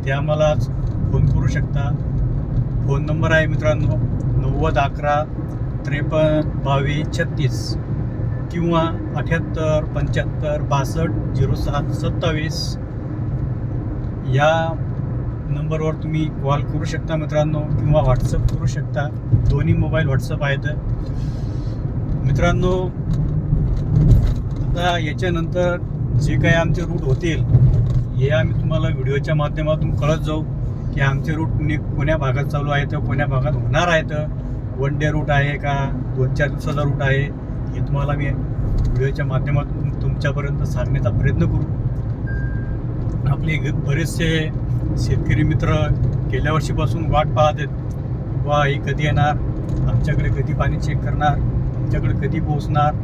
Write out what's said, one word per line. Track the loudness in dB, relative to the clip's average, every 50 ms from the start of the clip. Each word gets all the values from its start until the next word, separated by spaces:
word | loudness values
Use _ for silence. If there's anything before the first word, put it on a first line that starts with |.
| -2
ते | 0
आम्हाला | 0 0 2 2 2 4 4
आज | 4 4 2 0 -2 -2 -2 -2 -2 -2 0 0 0 2
फोन | 4 4
करू | 4 4 4 2
शकता. | 2 2 0 0 0 0 0 0 0 0 0 -2 -2 0 0 0 0 0 -2 -2 0 0 0 0 0 0 -2 0
फोन | 0 0 0 0 0
नंबर | 0 0 2 4 4
आहे | 4 4
मित्रांनो, | 2 0 0 2 2 2 2 2 2 2 2 0 0 0 0 0 0 0
नव्वद | 2 2 2 0 0 0 2 2 2
अकरा | 0 0 -2 -2 -2 0 0 0 0 -2 -4 -8 -6 -6 -6 -6 -6 -4 -4 -6 -4
त्रेपन्न | -4 -4 -2 -2 0 2 2 4 4 4 2 0 0 -2 -2 0
बावीस | 0 0 2 2 0 0 -2 -2 -2 -2 -2
छत्तीस | -2 -2 -2 0 0 0 0 0 -2 -4 -4 -4 -4 -4 -4 -4 -4 -4 -4 -4 -4 -4 -2 -4 -6 -6 -4
किंवा | -2 0 2 2 2 2 0 -2 -4 -4 -4 -4
अठ्याहत्तर | -4 -2 0 0 -2 -2 -2 -4 -2 0 0 0 0 0
पंच्याहत्तर | -2 -2 -2 -2 0 0 -2 -2 -2 -2 -2 -2 -2 -2 -2 -2
बासष्ट | 0 0 0 0 -2 -2 -2 0 0 0 -2 -2 -2 0
झिरो | 0 0 0 0
सात | 0 0 -2 -2 -2 -2 -2 -2
सत्तावीस. | -2 -2 -2 -2 0 0 0 0 0 -2 -2 -2 -4 -4 -4 -4 -6 -6 -6 -8 -8 -6 -6 -6 -4 -4 -4 -4 -4 -2 -4 -4 -4 -4 -4 -4 -4 -4 -4 -4 -4 -4 -6 -6 -6 -4 -2
या | 0 2 4 4 4 2 2 0 -2 -4 -4 -4 -4 -4 -4 -4 -4 -4 -4 -4 -6 -6 -4 -4
नंबरवर | -2 -2 -2 -2 -2 -2 -2 -2 -2
तुम्ही | -2 -4 -2 -2 0 -2
कॉल | -2 -2 -4 0 0 0 0
करू | 0 -2 -2 -2 -2
शकता | -2 -4 -4 -4 -2 -2
मित्रांनो, | -2 -2 0 2 2 2 2 2 0
किंवा | 0 0 0 0 2 4 4 6 6
WhatsApp | 4 4 4 2 2 0 0 0 0 -2
करू | -2 0
शकता. | 0 -2 -2 -4 -2 -2 -2 -2 -2 -4 -6 -2 2 2
दोन्ही | 2 4 4 2 2 4 2 2
मोबाईल | 2 2 2 2 2 2 2
WhatsApp | 2 0 0 0 -4 -2 0
आहेत. | 0 0 0 -2 -4 -4 -4 -2 -2 -2 -2 -2 -4 -4 -4 -2 -4 -4 -4 -4 -4 -4 -4 -4 -4 -4 -4 -4 -4 -4 -4 -2 -2 -2 0 2
मित्रांनो, | 2 2 4 4 4 2 4 2 2 2 0 -2 -2 -4 -4 -2 -2 0 0 0 0 0 0 0 2 2 2 2 2 0 0 0 2 2 4 8 8 8 8 8 4 2 2 -2 -4 -4 -4 -2
आता | -2 0 0 2 2 2 2
याच्यानंतर | 0 -2 -2 0 0 0 0 0 0 0 0 0 2 2 0 -2 -4 -4 -4 -4 -2 0 0 2 2
जे | 2 2
काही | 4 4 4 4
आमचे | 4 4 2 0 0 0
रूट | -2 -2 -2 0
होतील, | 0 0 2 2 0 0 0 2 4 6 6 8 8 6 6 4 4 2 2 0 0 0
हे | 0 2 2
आम्ही | 4 4 2 2 0 0
तुम्हाला | 0 0 0 0 0 0
व्हिडिओच्या | 0 0 0 0 -2 -2 0 0 0
माध्यमातून | 0 0 -2 -2 -2 0 0 0 0 0 0 0
कळत | 0 2 0 0 0
जाऊ | 0 -2 -2 -2 -2 -4 -4 -4 -4 -4 -4 -4 -4 -4 -2
की | 0
आमचे | 0 2 2 0 -2 -2 -2
रूट | -2 0 0
कुणी, | 0 0 0 0 0
कोण्या | -2 -2 -2 -2 -2 0 2 2
भागात | 2 2 0 0 0 -2
चालू | -2 -2 -2 0 0
आहेत, | 0 0 0
कोण्या | 0 -2 -2 -2 -2 0 0 0
भागात | 0 0 0 0 0 0
होणार | 0 0 0 2 2 2 4
आहेत, | 2 2 0 0 -2 -4 -4 -4 -4 -6 -6 -6 -6 -6 -6 -6 -4 -2
वन | -2 -2 0 0
डे | 0 0
रूट | 0 0 0 2
आहे | 2 2 2 0 -2 -2
का, | -2 -2 0 0 0 -2 -2 -4 -4 -4 -2
दोन | 0 0 0 2
चार | 2 0 0
दिवसाचा | 0 -2 -2 -2 -2 0 0
रूट | 0 0 0 2
आहे, | 2 2 2 0 -2 -4 -8 -8 -6 -6 -6 -4 -4 -4
हे | -4
तुम्हाला | -2 -2 0 0 0 0 0
मी | 0 0
व्हिडिओच्या | -2 -2 -2 -2 -4 -2 -2 0 0 0 2 2 2 2 2 2 0 0 -2 -2
माध्यमातून | 0 0 0 0 2 0 0 0 -2 -4 -4 -2 -2 -2 -2 -2
तुमच्यापर्यंत | -2 -2 0 -2 -2 -2 -2 -2 -2 -2 -2 -2
सांगण्याचा | -2 0 -2 0 0 0 0 0 0
प्रयत्न | 0 2 2 2 2 2
करू. | 2 2 2 0 0 -2 -4 -2 -2 -2 -2 -4 -4 -4 -4 -4 -4 -4 -2 -2 -2 -2 -2 -4 -4 -4 -4 -4 -4 -4 -4 -4 -4 -2 -2 -2 0 0
आपले | 0 0 0 -2 0
ग-, | 0 0 -2 -2
बरेचसे | -2 0 0 0 0 0 0 0 0 0 0 0 0 0 -2 -2 -4 -2 0 0 0 0 0 0 0
शेतकरी | 2 2 2 0 2 2 2 2 4
मित्र | 2 2 2 2 2 2 2 2 2 2 2 2 0 0 0 -2 0 -2
गेल्या | 0 0 2 0
वर्षीपासून | 0 0 0 0 0 0 0 0 0 0 2
वाट | 2 2 2
पाहत | 2 4 4 4 4 2 0
आहेत, | -4 -4 -6 -6 -6 -6 -6 -6 -6 -6 -6 -6 -6 -4 -4 -4 -2
"वा, | 0 2 2 2
हे | 2 0
कधी | -2 -2 -2 -2 0 0
येणार, | 0 2 4 4 2 2 0 -2 -2 -2 -4 -4 -4 -2 0 0 2
आमच्याकडे | 2 2 2 2 0 2 2 0 0 0 0
कधी | -2 0
पाणी | 0 2 2 0 0
चेक | 0 0 0 0
करणार, | 0 0 0 2 2 2 2 2 0 0 0 0 -2 -2 -2 -2 -2
आमच्याकडे | 0 0 0 0 0 0 0 0 0
कधी | 0 0
पोहोचणार?" | 0 0 -2 -2 0 0 2 2 2 2 2 0